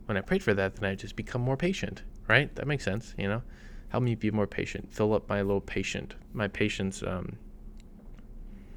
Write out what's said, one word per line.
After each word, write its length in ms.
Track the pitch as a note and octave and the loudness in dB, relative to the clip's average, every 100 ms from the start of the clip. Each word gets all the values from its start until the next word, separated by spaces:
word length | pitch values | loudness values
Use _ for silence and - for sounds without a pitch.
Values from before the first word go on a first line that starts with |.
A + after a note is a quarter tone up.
| - | -2
when 100 | G2 | -2
I 60 | |
prayed 200 | - F#3 | 2 2
for 120 | - | 4
that, 240 | G2+ F#2+ - | 4 4 2
then 120 | G2 | -2
I'd 100 | G2 | -2
just 180 | G2 - | -4 -6
become 240 | G#2+ B2 | -4 0
more 160 | B2 C3+ | 2 2
patient, 460 | F3+ G3 - - - - - | 2 0 -2 -6 -10 -6 6
right? 260 | A2+ C#3+ - | 6 6 0
That 100 | C#3 | 0
makes 200 | D3 - | 0 2
sense, 280 | G2+ - - | -2 -2 -2
you 100 | G2 | 0
know? 160 | G#2+ - - - - - | 0 -4 -12 -14 -12 -2
Help 140 | A#2 | 2
me 120 | B2 A2+ | 2 4
be 160 | G#2 | 2
more 160 | G#2+ G2+ | 2 2
patient. 420 | - - - - | 0 -4 -4 -6
Fill 240 | - G#2+ | 2 4
up 140 | G#2+ - | 4 2
my 140 | G2+ | 2
little 180 | G2 G2+ | 4 4
patient, 560 | - - F#2+ - - - - | 2 -2 -2 -2 -4 -10 -8
my 160 | - G2+ | -2 -2
patience, 560 | - G#2+ - F#2+ - | 2 2 2 -2 -2
um, 320 | F#2+ F#2 - - - - - - - - - - - - - - - | -2 -2 -4 -8 -12 -14 -14 -14 -16 -16 -16 -14 -14 -12 -12 -12 -14